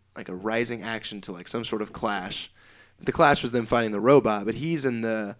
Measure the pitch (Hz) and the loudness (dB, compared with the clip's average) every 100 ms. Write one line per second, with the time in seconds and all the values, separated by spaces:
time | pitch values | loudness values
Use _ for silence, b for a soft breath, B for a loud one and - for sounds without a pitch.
0 | _ - 95 92 104 113 120 117 107 113 | _ -14 -10 -6 -2 0 0 -4 -6 -8
1 | - 104 95 87 90 120 113 107 104 - | -8 -10 -10 -10 -8 -6 -4 -4 -4 -4
2 | 113 101 92 - - b b b b _ | -2 -2 -4 -8 -12 b b b b _
3 | - - 156 143 123 120 110 120 113 104 | -4 4 4 4 0 -2 0 2 2 2
4 | 113 143 113 104 101 113 156 165 139 117 | 6 8 6 2 -2 -4 -2 0 0 0
5 | 113 110 101 | -2 -2 -4